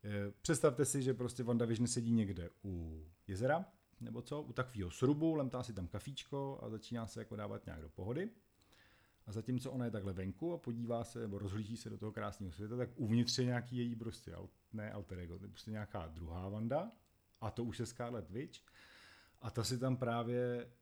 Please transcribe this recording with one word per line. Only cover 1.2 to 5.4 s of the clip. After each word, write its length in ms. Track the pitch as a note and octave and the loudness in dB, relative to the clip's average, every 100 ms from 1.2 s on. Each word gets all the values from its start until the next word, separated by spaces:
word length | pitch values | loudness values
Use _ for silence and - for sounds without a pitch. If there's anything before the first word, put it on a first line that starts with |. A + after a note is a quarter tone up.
| B2 - | 0 0
WandaVision 440 | A#2+ A#2 A#2 A2 A#2+ | 2 4 4 4 4
sedí 260 | B2 A#2 | 4 6
někde 380 | A#2 G2+ F#2 E2+ - | 6 6 0 -6 -8
u 400 | G2+ F2 D#2+ D#2+ D#2+ - - | -4 -4 -4 -8 -12 -16 -6
jezera, 380 | F#2+ B2+ D#3+ G3 - _ - | 0 4 4 0 -12 _ -12
nebo 220 | A#2 A2+ | -8 -8
co, 200 | A#2+ D3 | -6 -6
u 100 | D3+ | -4
takového 380 | A#2+ B2 G#2+ F2+ | -4 -4 -2 -4
srubu, 440 | - C3 D3 E3 | 4 6 6 4
lemtá 280 | D#3 | 4